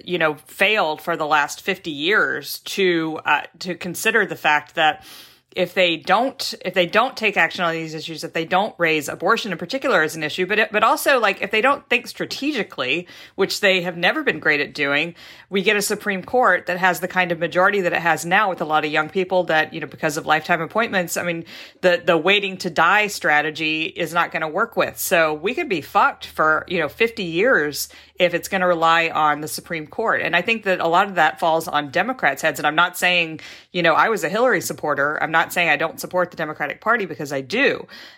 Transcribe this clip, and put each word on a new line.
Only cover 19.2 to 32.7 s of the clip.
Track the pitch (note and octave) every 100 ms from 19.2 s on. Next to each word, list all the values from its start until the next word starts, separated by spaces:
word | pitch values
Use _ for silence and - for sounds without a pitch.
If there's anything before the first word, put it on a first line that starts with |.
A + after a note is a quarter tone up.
| F3+ F#3
that, | E3+ D#3 D#3
you | D#3+
know, | F#3
because | - D#3+ D3+
of | D3+
lifetime | D3+ E3+ E3
appointments, | D#3+ G#3+ A3+ F#3+ E3+ G3
I |
mean, | F3 E3 E3 - - _
the, | F3+ F3
the | E3+ E3
waiting | E3+ G3+ F#3+ F#3+
to | F#3
die | E3 E3 G#3 G#3
strategy | - E3 D3+ D#3 D3 D#3 D#3
is | D#3+ - D#3
not | E3+ D#3+
gonna | E3 D#3+
work | E3+ A3+ F#3
with. | C3 -
So | - F3 D#3+
we | D3+ F#3+
could | B3+ D4+
be | E3
fucked | - G3+ C4 - -
for, | - D#3 D#3 -
you | F3
know, | D3
fifty | - A3+ A3+
years | F3 E3 B3 G3 D3 C3+ - - - -
if | F3
it's | E3 -
gonna | G3 F3+
rely | E3 E3 E3 E3
on | D#3 D3+ D3
the | D#3
Supreme | - - D#3+ D3+
Court. | - A3 C#3
And | D#3+
I | F3
think | F3 A3+
that | G3 F3+
a | E3+
lot | F3 G3+
of |
that | F3 D#3 -
falls | E3 D#3+ D#3
on | D3 D3
Democrats' | E3+ A3 B3+ D3 C3+
heads. | D#3+ D3
And |
I'm | D3+